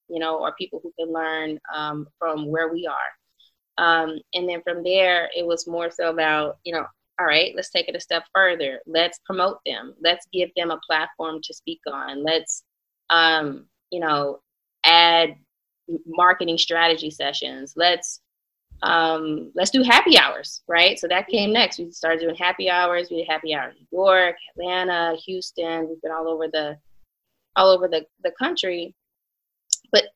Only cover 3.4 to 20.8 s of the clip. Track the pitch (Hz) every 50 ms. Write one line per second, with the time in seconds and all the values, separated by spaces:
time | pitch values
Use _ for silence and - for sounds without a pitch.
3.4 | _ _ _ _ _ _ _ - 175 170 165 165 160 160 160 156 - _ - 180
4.4 | 180 180 175 170 170 180 175 175 170 180 185 190 190 185 180 175 165 - - 175
5.4 | 175 170 170 165 165 170 170 170 170 170 170 - 175 165 165 165 156 156 156 151
6.4 | 151 147 - - - 175 165 160 147 - - _ _ _ _ - 180 165 147 156
7.4 | 175 190 - - 180 - - 180 170 - - 175 - - 170 165 - _ - 190
8.4 | 190 185 175 165 151 135 131 - - - 160 160 170 175 170 - _ - 190 185
9.4 | 180 196 190 - - - 131 107 117 131 - - 160 165 175 180 - - - 185
10.4 | 180 175 - 180 175 170 165 151 - - 165 156 160 165 - - 165 160 156 160
11.4 | 160 - - - - - 165 - - - 139 139 139 135 139 139 143 156 160 160
12.4 | 160 - - - - _ _ _ _ _ _ _ _ - 165 165 165 160 160 160
13.4 | 151 147 139 - 135 _ _ _ _ _ - 175 170 160 151 143 143 143 - -
14.4 | _ _ _ _ _ _ _ _ - 156 170 170 170 170 165 165 143 151 151 -
15.4 | _ _ _ _ _ _ _ _ _ - 170 160 - 165 165 170 175 180 180 -
16.4 | 180 170 165 165 - - 170 165 165 170 165 156 156 151 151 - 143 139 143 -
17.4 | 139 135 131 131 135 143 - 160 170 175 175 170 - - - - _ _ _ _
18.4 | _ _ _ _ _ _ - - - 185 170 165 160 160 160 160 160 156 151 156
19.4 | 165 - - 175 185 - - 262 254 247 233 285 381 370 311 202 139 139 - -
20.4 | - - - - - - 170 170